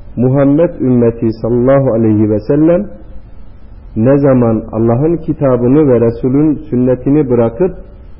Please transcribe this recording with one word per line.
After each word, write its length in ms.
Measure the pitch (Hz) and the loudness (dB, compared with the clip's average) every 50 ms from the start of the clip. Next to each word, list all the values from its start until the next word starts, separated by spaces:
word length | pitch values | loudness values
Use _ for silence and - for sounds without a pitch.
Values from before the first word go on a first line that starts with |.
| - - - - | -18 -12 -6 -2
Muhammed 600 | 120 131 131 143 139 139 143 151 170 175 - - | -2 0 2 2 2 2 4 2 2 0 -2 -2
ümmeti 480 | - 127 127 120 120 117 113 - - 113 110 - | -2 0 2 2 2 2 0 0 -2 -4 -4 -4
sallallahu 520 | - 113 120 123 120 131 135 139 135 131 107 | -4 -2 0 0 2 2 2 2 2 2 0
aleyhi 360 | 113 113 110 107 104 107 104 | 2 2 2 2 2 2 0
ve 100 | 107 104 | 0 -2
sellem 460 | 104 - 143 147 156 160 170 180 208 - - - - - - - - - - - - - - - - - - - - - - | -2 0 0 2 2 2 2 2 0 -4 -12 -16 -18 -16 -16 -16 -16 -16 -18 -18 -16 -18 -18 -18 -20 -20 -20 -20 -18 -10 -4
ne 220 | 110 110 127 139 143 | -2 2 2 2 2
zaman 460 | 139 139 131 123 120 117 113 110 110 - | 4 2 2 2 2 2 0 -2 -4 -6
Allah'ın 460 | - 110 113 117 117 123 147 165 170 160 | -4 -2 0 0 2 2 0 0 -2 -2
kitabını 720 | 165 - 147 - 147 135 127 120 120 123 135 151 156 139 | -4 -6 -4 -2 0 0 0 2 2 2 4 4 4 4
ve 140 | 123 113 | 4 2
Resul'ün 540 | 117 117 117 117 - 131 127 143 151 160 143 113 - - | 2 0 0 -2 -2 -2 0 2 2 0 0 -2 -4 -6
sünnetini 600 | - 123 127 127 127 123 127 - 139 151 147 123 | -2 0 0 0 0 0 0 0 2 2 2 2
bırakıp 420 | 123 117 117 113 117 - 180 185 180 - - - - - - - - | 2 2 2 0 0 -2 -2 -2 -4 -6 -16 -20 -20 -20 -20 -20 -20